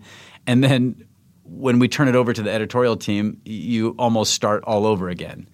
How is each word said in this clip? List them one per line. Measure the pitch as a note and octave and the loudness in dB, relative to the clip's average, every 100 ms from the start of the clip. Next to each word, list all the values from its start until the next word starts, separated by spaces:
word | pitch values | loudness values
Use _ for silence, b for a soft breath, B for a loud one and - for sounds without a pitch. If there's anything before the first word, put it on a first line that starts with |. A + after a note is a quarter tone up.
| B B B B - | B B B B 0
And | B2 | 2
then | C3+ C3+ B2 - - _ _ _ - | 4 4 0 -4 -16 _ _ _ -20
when | E2+ C3 A#2+ | -4 2 4
we | B2 | 4
turn | - C#3 | 2 2
it | B2 | 4
over | A#2+ | 2
to | A2+ | -2
the | G#2 | -2
editorial | A2 G#2+ B2 B2 A2+ | -2 -2 0 0 0
team, | - G2+ G#2 - - | -2 -2 -2 -6 -12
y-, | |
you | A2 - A2+ A2 - | -10 -4 -2 -2 0
almost | A#2+ A2+ G#2+ | 0 0 0
start | - G#2+ G#2 - | -2 -2 -2 -2
all | G#2+ G#2+ | 0 0
over | G#2 F2+ | 0 -4
again. | E2+ E2+ - - | -8 -12 -14 -18